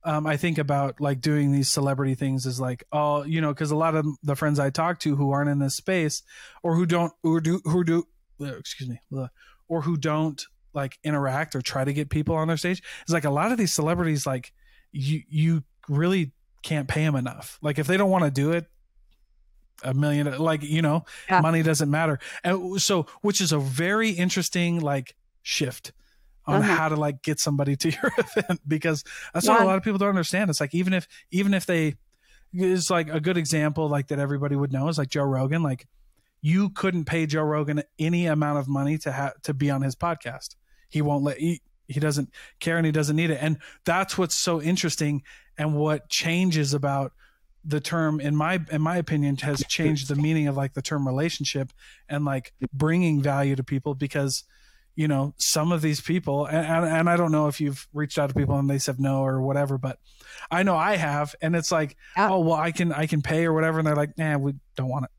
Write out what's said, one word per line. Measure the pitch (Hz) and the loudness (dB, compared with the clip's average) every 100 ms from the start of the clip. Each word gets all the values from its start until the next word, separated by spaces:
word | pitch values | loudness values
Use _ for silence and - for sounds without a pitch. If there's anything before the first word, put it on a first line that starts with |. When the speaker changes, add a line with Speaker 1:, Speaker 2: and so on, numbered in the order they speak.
| 170 | -2
Speaker 1:
Um, | 151 156 | -2 0
I | 147 | 0
think | 175 160 | 0 0
about, | 143 143 139 - | 0 0 0 -2
like, | 143 139 | -2 0
doing | 156 147 143 | 0 2 4
these | 139 131 | 2 2
celebrity | - 139 135 135 | 0 0 0 0
things | 127 139 135 | 0 0 -2
is | 127 123 | -4 -4
like, | 131 123 - | -4 -6 -4
oh, | 151 147 147 | 0 2 0
you | 143 160 | 0 0
know, | 156 | 0
'cause | 143 156 | -2 -2
a | 151 | 2
lot | 160 | 2
of | 156 151 143 | 2 -2 -4
the | 147 139 | -4 0
friends | 151 147 | 0 2
I | 139 | 0
talk | 139 165 170 | 0 -2 0
to | 156 143 | 0 2
who | 139 | 2
aren't | 139 143 | 2 2
in | 143 | 0
this | 139 - | 0 -2
space | - 185 156 - - - - - | -2 0 0 -4 -10 -20 -20 -6
or | 175 165 | 0 2
who | |
don't, | 175 175 170 - | 2 2 0 -2
who | 165 165 | 0 2
do, | 160 185 | 2 -2
who | 160 180 | 0 0
do, | 170 170 165 _ _ _ | 2 0 0 _ _ _
uh, | 143 127 | -10 -10
excuse | - - 127 | -12 -12 -10
me, | 120 _ 135 | -10 _ -10
uh, | 127 _ - _ _ | -10 _ -20 _ _
or | 165 | -4
who | 147 165 | -2 -2
don't, | 156 151 160 143 - _ _ | 0 0 -2 -4 -14 _ _
like, | 147 135 - | -8 -8 -8
interact | 151 147 139 131 160 135 | -4 -2 -2 -2 -4 -6
or | |
try | 123 139 | -4 -2
to | 131 | -2
get | 143 143 | -2 -2
people | 151 147 | -2 0
on | 165 160 | 0 0
their | 160 | -2
stage, | 175 185 - - | -2 -4 -8 -16
it's | - | -2
like | 165 | 0
a | 147 | 2
lot | 143 196 | 0 0
of | 240 | 2
these | 185 | 0
celebrities, | - 156 175 165 151 139 | 0 0 0 0 0 -2
like, | 131 - _ _ _ _ | -6 -8 _ _ _ _
you, | 147 135 156 - | -6 -2 -2 -2
you | 151 160 165 - _ - | 0 2 2 -2 _ -4
really | 143 175 190 147 _ _ _ | 0 2 2 0 _ _ _
can't | - 156 135 | -4 -4 -2
pay | 156 156 | 0 2
'em | 139 | 0
enough. | 123 - - - | -2 -8 -16 -6
Like, | 151 143 | -4 -2
if | 143 | 0
they | 185 | 2
don't | 196 | 4
wanna | 185 156 | 4 2
do | 135 143 | 2 0
it, | 170 165 _ _ _ _ _ _ _ _ _ _ _ | 0 -4 _ _ _ _ _ _ _ _ _ _ _
a | 135 | -4
million, | 131 147 147 147 135 | 0 2 2 0 0
like, | 160 156 | 0 0
you | 147 156 | 0 0
know, | 160 156 - - - | 2 0 -2 -18 0
Speaker 2:
Yeah. | 185 | 2
Speaker 1:
money | 160 165 | 4 4
doesn't | 160 151 151 | 2 2 2
matter. | 147 160 143 - - | 2 2 -2 -6 -6
And | 175 190 | -2 -2
w-, | 180 190 | -2 -2
so, | - 196 151 - | 0 0 0 -2
which | 208 196 | -2 0
is | 180 | 2
a | 156 | 0
very | 135 131 170 214 220 | 0 0 0 2 2
interesting, | 175 180 190 170 180 175 170 | 2 0 0 -2 0 0 0
like, | 151 143 127 - _ _ | 0 -2 -4 -16 _ _
shift | - - 131 - - - _ _ _ _ - | -6 -2 -2 -4 -16 -20 _ _ _ _ 0
on | 190 | 4
Speaker 2:
Uh-huh. | 208 | 4
Speaker 1:
how | 165 160 | 4 2
to, | 151 | 0
like, | 147 135 | -2 -2
get | - 147 | -4 -2
somebody | - 143 139 143 | 0 0 0 0
to | 165 | 0
<laughs> | - | 0
your | 262 - | -2 0
event, | - - 196 175 143 | 0 0 0 -4 -2
because | 156 165 151 - - - | -2 0 -2 -4 -16 -8
that's | 165 190 | -2 4
what | 226 | 6
a | |
Speaker 2:
Yeah. | 226 | 6
Speaker 1:
lot | 190 | 2
of | |
people | 214 196 | 0 0
don't | 202 | 2
understand. | 190 165 185 202 | 2 0 0 0
It's | 147 | 0
like, | 143 | 0
even | 170 185 | 0 0
if, | 185 - - _ | 0 -4 -20 _
even | 175 202 | 0 2
if | 196 - | 2 2
they, | 170 156 139 _ _ _ - _ | 0 0 -2 _ _ _ -20 _
it's | 180 185 185 160 | -2 2 2 2
like | 180 156 | 0 0
a | 156 | -2
good | 151 175 | 0 0
example, | 151 160 151 151 151 | 2 2 2 0 0
like, | 143 139 | 0 -2
that | 143 | -2
everybody | 139 139 143 139 | -2 -2 -2 0
would | 143 | 0
know | 131 143 | 0 -2
is, | 156 | -2
like, | 135 | -2
Joe | 151 | 0
Rogan. | 139 131 135 160 | 0 0 0 0
Like, | 156 127 - _ - _ _ _ | 0 -4 -8 _ -20 _ _ _
you | 147 180 202 | 2 2 2
couldn't | 196 190 180 151 | 0 0 0 -2
pay | 165 160 | -2 0
Joe | 156 | 0
Rogan | 156 151 147 151 - _ | 0 0 0 -2 -4 _
any | 156 175 175 | 0 2 2
amount | 151 147 147 | 2 2 0
of | 131 | -2
money | 139 139 156 | -2 0 -2
to | - | -4
ha-, | 131 139 - | -4 -6 -6
to | - | -6
be | 143 143 | 0 0
on | 139 | 2
his | 135 127 | -2 -2
podcast. | 170 165 - 131 - - _ _ _ | -4 -4 -8 -12 -16 -20 _ _ _
He | 156 | -2
won't | 147 143 | 0 2
let, | 143 135 | 0 0
he, | 160 170 _ _ _ | -2 -2 _ _ _
he | 143 | -2
doesn't | 151 143 135 - - _ | 0 0 -4 -10 -20 _
care | - 165 | -2 2
and | 160 | 2
he | |
doesn't | 151 147 151 | 2 2 2
need | 165 | 0
it. | 143 | 0
And | 151 156 - - | 0 -2 -6 -8
that's | - 170 190 - | 0 0 0 -2
what's | 180 - | -2 0
so | - 165 | 0 0
interesting | 151 185 175 - 151 147 - - _ - | 0 0 0 0 -2 -2 -6 -20 _ -6
and | 151 | -2
what | 147 151 151 - | 0 0 0 -2
changes | - 165 170 185 156 143 | -4 0 2 2 2 0
about | 143 139 139 135 _ _ _ _ _ | 0 0 -2 -4 _ _ _ _ _
the | 156 147 | -6 -4
term, | 139 170 156 151 | -2 0 0 0
in | 143 151 | 0 0
my, | 156 185 156 | 2 0 -2
in | 156 | 0
my | 156 175 | 0 0
opinion, | 165 156 143 139 | 0 0 0 0
has | 147 139 - | -2 -4 -4
changed | - 156 151 135 | 0 0 0 -2
the | 143 | 0
meaning | 151 160 147 | 2 2 2
of, | 139 | 0
like, | 139 | -4
the | - | -4
term | - 151 135 | -4 -2 0
relationship | 131 165 - 147 139 135 - - - _ | 0 -2 -2 -4 -4 -6 -10 -20 -20 _
and, | 147 147 | -4 -2
like, | 135 - _ 131 | -2 -6 _ -8
bringing | 135 156 170 175 147 | 0 2 4 4 2
value | 139 139 139 139 | 2 2 2 0
to | |
people, | 127 135 147 | -2 -4 -4
because | 135 139 151 139 - - _ - _ _ - | -4 -2 -2 -2 -4 -10 _ -20 _ _ -4
you | 156 | 0
know, | 139 139 - | 2 0 -2
some | - - 156 | -2 0 2
of | 175 | 2
these | 156 147 | 0 -2
people, | - 175 156 139 147 | -2 -2 0 -2 0
and, | 156 156 | -2 2
and, | 165 | 2
and | 170 160 165 | 2 2 4
I | 170 | 4
don't | 170 | 4
know | 156 151 | 4 2
if | 139 | 0
you've | 147 135 - | -4 -4 -10
reached | 147 147 - | -6 -4 0
out | 143 | 0
to | |
people | 131 143 139 | 0 2 2
and | 139 | 2
they | 139 | 0
said | - 127 | -2 -2
no | 139 135 | 0 0
or | 135 131 | 0 0
whatever, | 131 139 143 135 | 0 0 0 -2
but | 131 127 _ - - - - | -4 -8 _ -20 -20 -20 -4
I | 170 | 0
know | 196 170 | 2 2
I | 175 202 | 2 2
have. | 160 143 147 - | 0 -2 -4 -4
And | 160 170 | 0 0
it's | 156 | 0
like, | 165 147 - - 175 | 0 0 -6 -10 0
Speaker 2:
Yeah. | 202 | 2
Speaker 1:
"Oh, | 185 | 4
well, | 165 | 2
I | 160 165 | 2 0
can, | 156 175 | 0 -2
I | 147 156 | 0 0
can | 151 | 0
pay | 143 160 | 0 0
or | 170 | 2
whatever." | 156 160 160 | 2 2 2
And | 156 | 0
they're | 151 | 0
like, | 147 - | -2 -2
"Nah, | 160 147 | -2 0
we | 139 139 _ - | -2 -4 _ -6
don't | 131 | -4
want | 135 | -4
it." | 131 | -6